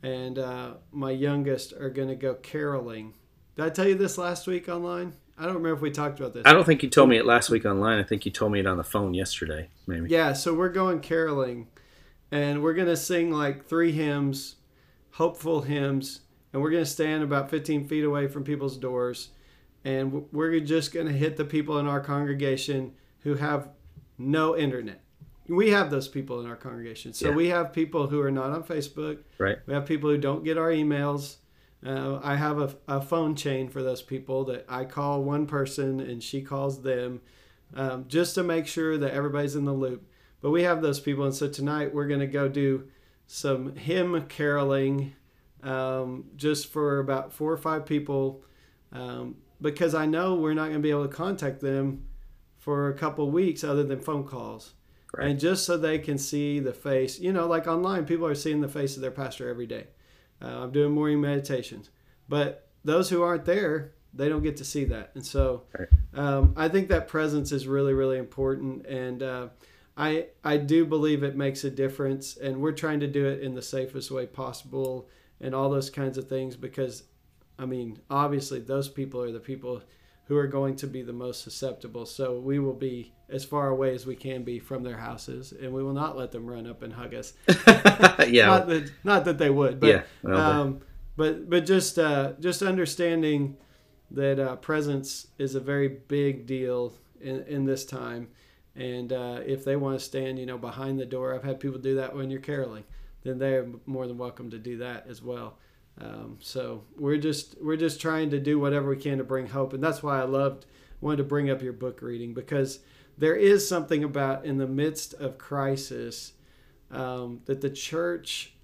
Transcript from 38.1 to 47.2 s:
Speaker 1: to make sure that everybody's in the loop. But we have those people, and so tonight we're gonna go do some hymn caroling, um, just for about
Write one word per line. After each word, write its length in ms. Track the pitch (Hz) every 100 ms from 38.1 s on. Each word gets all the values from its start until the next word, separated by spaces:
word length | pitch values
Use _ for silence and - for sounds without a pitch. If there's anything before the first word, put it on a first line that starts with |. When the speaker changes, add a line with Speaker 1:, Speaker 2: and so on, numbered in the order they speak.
| 147 175 190
Speaker 1:
to 80 |
make 240 | 175 165 151
sure 320 | - 160 156
that 140 | 139 135
everybody's 400 | 143 143 143 143
in 100 | 143
the 80 |
loop. 340 | 135 131 127 - _ _ _
But 100 | 139
we 100 | 160
have 220 | 175 165
those 160 | 156 143
people, 260 | - 139 139
and 80 |
so 140 | 135 143
tonight 420 | - 139 151 143
we're 140 | 147 143
gonna 200 | 143 139
go 200 | 139 139
do 400 | 143 139 135 - - _ _ _
some 500 | - 143 131 131 139
hymn 500 | 147 180 180 170 143
caroling, 840 | - 147 143 139 139 135 139 139 - _ _ _ -
um, 600 | 135 131 131 131 127 127 131 143
just 320 | 147 147 -
for 280 | 156 147 139
about 340 | 135 135